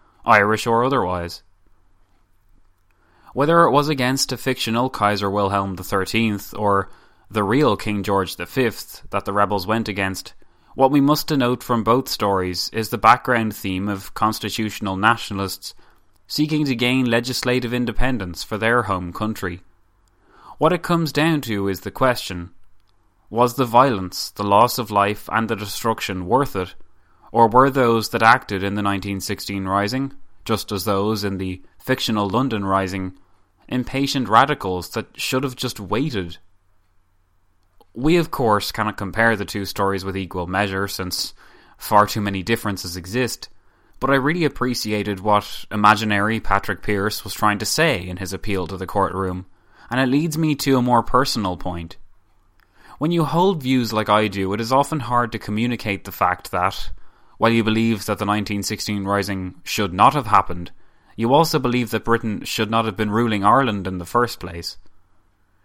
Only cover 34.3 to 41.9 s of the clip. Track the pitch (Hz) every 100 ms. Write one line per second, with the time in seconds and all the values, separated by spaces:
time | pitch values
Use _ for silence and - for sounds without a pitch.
34.3 | 113 139 143 95 90 87 - - - -
35.3 | 131 135 123 127 - 101 104 151 110 87
36.3 | - - _ _ _ _ _ _ _ _
37.3 | _ _ _ _ _ _ - 143 175 160
38.3 | - 117 104 - - 107 101 98 104 117
39.3 | 104 95 104 98 - 98 98 95 95 90
40.3 | 92 87 95 101 95 98 - 90 - -
41.3 | - - - - - -